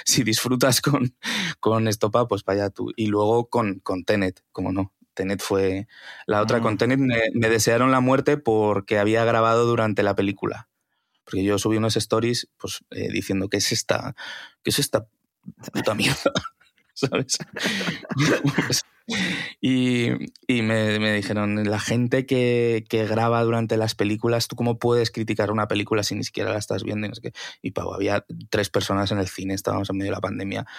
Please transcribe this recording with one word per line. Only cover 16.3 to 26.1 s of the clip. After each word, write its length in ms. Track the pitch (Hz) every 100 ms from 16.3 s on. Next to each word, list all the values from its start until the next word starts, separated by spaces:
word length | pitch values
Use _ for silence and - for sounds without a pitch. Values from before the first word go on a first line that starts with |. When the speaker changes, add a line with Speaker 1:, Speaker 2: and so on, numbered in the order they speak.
| - - -
Speaker 1:
<laughs> 340 | _ _ _
¿Sabes? 440 | - 135 92 - - - - - 202 185 - -
<laughs> 680 | 139 151 180 139 - - - - _ - 226 185 160 - -
Y, 500 | 127 131 127 123 117 - - - -
y 160 | 123
me, 360 | 110 113 107 107
me 140 | 107
dijeron, 500 | 104 101 104 104 104 104
"La 100 | 104
gente 460 | - 117 123 131 131
que, 580 | 127 123 120 117 113 110
que 180 | 113 107
graba 360 | 110 117 117
durante 340 | 117 117 113 110
las 160 | 110
películas, 520 | - 104 107 117 117 -
¿tú 80 | 117
cómo 220 | 120 117
puedes 320 | 120 120 113
criticar 400 | - 110 107 104
una 160 | 110 107
película 340 | 104 101 110
si 120 | 104